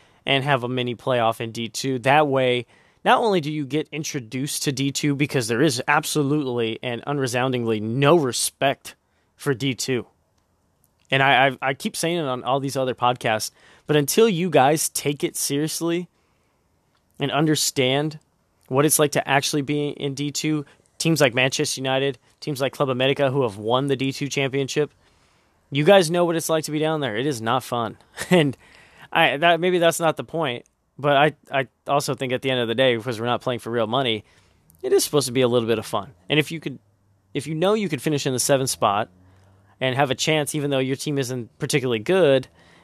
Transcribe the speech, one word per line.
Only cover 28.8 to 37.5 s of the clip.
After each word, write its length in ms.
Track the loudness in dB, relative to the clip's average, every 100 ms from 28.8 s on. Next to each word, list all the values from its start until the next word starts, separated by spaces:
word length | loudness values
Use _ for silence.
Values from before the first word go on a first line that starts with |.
| _ -20 -4
I, 240 | 2 2 4
that, 240 | 2 4
maybe 180 | 2 2
that's 220 | 2 2
not 160 | 0 -2
the 80 |
point, 400 | -6 -6 -4 -6 -12 _ _ -4
but 180 | 2 4
I, 200 | 4 2 -4
I 200 | -4 -4 _ -2
also 300 | -2 0 -4
think 160 | -4
at 100 | -2
the 80 | -2
end 80 | -2
of 80 | 0
the 80 |
day, 220 | 2 2 2
because 240 | -2 -4
we're 60 | -2
not 140 | -2
playing 200 | -4 -6
for 100 | -4
real 160 | -4 0
money, 380 | 0 0 -2 -6 _ _ _ _ _
it 100 | 0
is 120 | 0
supposed 220 | 2 0 0
to 60 |
be 100 | 2
a 60 | 2
little 200 | 2 2
bit 100 | -2
of 80 | -2
fun. 240 | -6 -8 -14 -2
And 120 | -2
if 100 | 0
you 80 | -6
could, 220 | -10 -14 _ _ _ _ _
if 140 | -10
you 80 | -6